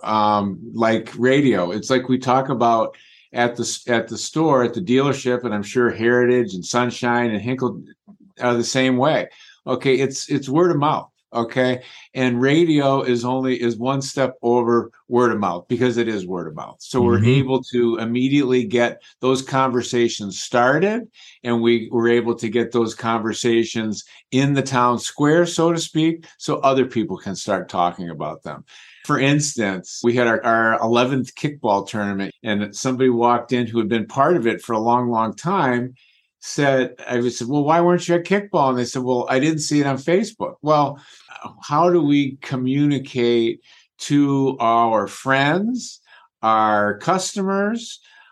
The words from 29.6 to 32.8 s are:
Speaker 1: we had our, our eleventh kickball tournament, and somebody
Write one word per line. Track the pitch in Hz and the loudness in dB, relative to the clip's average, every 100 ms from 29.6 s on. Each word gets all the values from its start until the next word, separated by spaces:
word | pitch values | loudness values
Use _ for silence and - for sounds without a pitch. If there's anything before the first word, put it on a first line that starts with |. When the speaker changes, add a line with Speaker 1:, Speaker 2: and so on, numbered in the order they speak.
| 104 92 - - | -4 -4 -10 -2
Speaker 1:
we | 120 120 | 0 2
had | 117 | 2
our, | 113 | 2
our | 120 113 113 113 | 2 2 2 0
eleventh | 113 120 127 135 123 - | 2 2 2 0 -4 -6
kickball | 151 147 117 101 101 | -8 -4 0 0 -2
tournament, | 110 101 98 95 - | -4 -4 -4 -8 -8
and | 120 104 104 | -4 -4 -4
somebody | - | -6